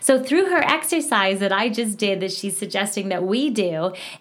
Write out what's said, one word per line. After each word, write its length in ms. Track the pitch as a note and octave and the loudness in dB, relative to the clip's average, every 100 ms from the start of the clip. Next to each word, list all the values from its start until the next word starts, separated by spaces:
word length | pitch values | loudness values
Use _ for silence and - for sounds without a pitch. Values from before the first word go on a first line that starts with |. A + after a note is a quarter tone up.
So 200 | - C4 | 2 2
through 260 | C4 D#4 F#4+ | 4 2 4
her 120 | F4 | 2
exercise 800 | - D#4 - E4+ D4+ A3 G3 F#3+ | 2 0 0 -2 2 2 2 2
that 140 | G3 | 0
I 160 | F#3+ A#3 | 2 0
just 280 | A3 A#3 G3+ | 0 -4 -2
did, 220 | G3+ F#3+ | 0 0
that 120 | F#3+ | -2
she's 240 | F#3 G3+ F#3+ | -4 -6 -6
suggesting 500 | G#3 F#3+ G3+ G#3 G3 | -4 -2 -2 -2 -2
that 160 | F3+ | -2
we 260 | F3+ A3+ D4 | 0 0 0
do, 440 | A3 F#3 D#3+ F3+ F#3 - - | 0 0 0 -2 -4 -14 -8